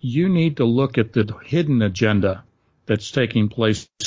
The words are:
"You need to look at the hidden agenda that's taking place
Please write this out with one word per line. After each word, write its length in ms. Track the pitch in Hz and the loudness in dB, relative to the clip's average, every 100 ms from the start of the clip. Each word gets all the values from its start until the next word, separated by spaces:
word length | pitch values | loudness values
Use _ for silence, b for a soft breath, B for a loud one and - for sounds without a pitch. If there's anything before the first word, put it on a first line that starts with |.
"You 260 | 123 131 185 | -6 -2 0
need 300 | 170 165 147 | 2 0 0
to 80 | 117 | 0
look 320 | 120 135 123 | 2 0 0
at 160 | 113 | 0
the 200 | 120 107 - - | 0 -2 -4 -4
hidden 360 | 151 151 127 | -2 0 2
agenda 640 | 104 95 110 104 95 95 - _ _ _ - | 0 0 0 2 0 -2 -10 _ _ _ -4
that's 260 | 110 - | -4 -2
taking 360 | - 117 113 104 | -2 0 0 0
place 400 | - 110 107 - - | 0 0 0 -4 -12